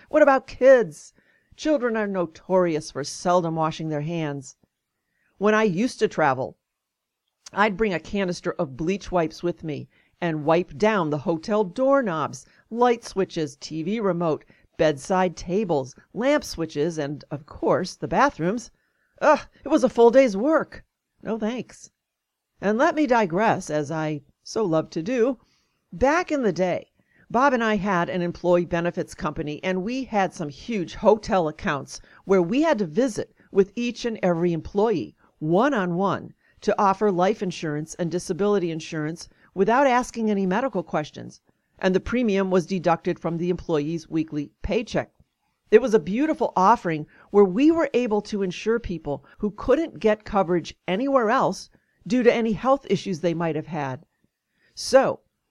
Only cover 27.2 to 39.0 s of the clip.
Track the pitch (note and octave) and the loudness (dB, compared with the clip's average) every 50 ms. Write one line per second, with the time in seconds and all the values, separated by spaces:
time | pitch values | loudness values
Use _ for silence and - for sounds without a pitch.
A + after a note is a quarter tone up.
27.2 | _ - - A#3 C4+ C#4+ B3+ A#3 A#3 A3 G#3+ G3+ F3 G#3 F#3+ E3+ E3+ - - F3+ | _ -4 0 2 4 4 2 2 2 0 0 0 0 0 0 0 0 0 -2 -2
28.2 | F3 F3 E3+ - - F3 F3 F3 F3 - F3 E3+ E3+ F3 - F#3 D#3+ - - - | -2 -4 -4 -2 2 2 4 4 2 0 -2 -2 -2 -2 -4 -4 -8 -8 -8 -8
29.2 | - - D3+ D#3+ D3+ D3 D3+ - - F#3+ F#3 F#3 F3+ A3+ B3+ C4+ C4 G#3+ A3+ G3+ | -6 -6 -6 -6 -8 -8 -8 -6 -4 -4 -4 -4 -4 -4 -6 -6 -6 -2 0 0
30.2 | F#3+ F3 - - - C#3+ C#3 - - - A#3 G3+ E3 - - - - G#3 G#3+ G#3+ | 0 0 -2 -6 -10 -10 -10 -12 -8 -6 -4 -4 -4 -6 -8 2 4 4 4 4
31.2 | - - G#3 F#3 E3 D3+ D#3 - - F#3 D3 C3+ B2+ - - - - _ - - | 2 0 0 0 0 -2 -4 -4 -4 -4 -4 -4 -6 -10 -16 -20 -20 _ -20 -12
32.2 | _ F3+ G3 F#3+ F3 E3 A3+ C#4 D#4+ E4 D4 G#3 G#3 D#3 D3 G3+ C4 C4 G#3 - | _ 2 2 2 2 2 0 2 2 2 2 0 -2 -2 0 0 0 0 -2 -6
33.2 | - - _ _ _ _ - G3 F#3+ F#3+ _ A#3+ A#3+ A#3+ A#3 - - A#3+ A3 - | -10 -10 _ _ _ _ 2 2 2 2 _ -6 -6 -6 -6 -6 -6 -6 -4 -2
34.2 | - F3+ F3 E3 F3 F3 E3+ D#3 D#3 - - G3+ G#3 A#3+ G#3+ D3+ - - - _ | 0 0 0 0 0 0 -2 -2 -6 -4 -2 0 0 0 0 -2 -4 -8 -12 _
35.2 | _ _ _ _ D3+ D#3 E3+ F#3+ A#3+ D4 C#4 G#3+ F#3 F3 E3+ F3 G3 F#3+ D3+ G2 | _ _ _ _ -2 0 2 2 2 2 0 0 -2 -2 -2 -2 0 -2 -2 -4
36.2 | - - - _ _ _ _ _ - G#3 - - G#3+ F#3+ F#3+ - G#3+ G#3 F#3 E3+ | -6 -12 -18 _ _ _ _ _ -2 -2 0 2 2 2 2 2 0 0 2 2
37.2 | F3+ F#3+ A3 - G#3+ F3+ E3 - - D#3 D3 D3+ D#3 - - - F3+ D#3+ D#3+ F3 | 2 0 0 -2 -4 -6 -6 -6 -6 -6 -6 -6 -8 -8 -6 -6 -4 -4 -4 -4
38.2 | - - F3+ D#3 G3+ G#3 G#3 G3+ F3 E3+ D#3+ D#3+ D#3 - E3+ D#3 | -6 -6 -4 -2 0 0 2 0 0 -2 -6 -8 -10 -8 -8 -6